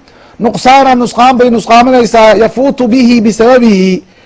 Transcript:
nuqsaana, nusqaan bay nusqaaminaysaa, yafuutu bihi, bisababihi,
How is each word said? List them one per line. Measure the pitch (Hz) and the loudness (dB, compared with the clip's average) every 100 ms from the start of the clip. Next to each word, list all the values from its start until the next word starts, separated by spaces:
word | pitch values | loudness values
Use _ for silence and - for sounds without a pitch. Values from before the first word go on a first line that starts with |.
| _ _ - - | _ _ -20 -8
nuqsaana, | 226 202 247 269 269 247 | -6 -2 0 2 2 -2
nusqaan | 240 - 247 254 | -4 -2 0 2
bay | 247 | 0
nusqaaminaysaa, | 233 180 233 247 254 233 226 220 202 | -2 0 0 2 0 0 2 2 2
yafuutu | 220 - 277 - 247 | 0 -2 -4 -2 -2
bihi, | 254 240 240 | 0 0 0
bisababihi, | 220 - 226 254 233 196 190 185 - _ | 0 0 0 2 2 0 0 -4 -8 _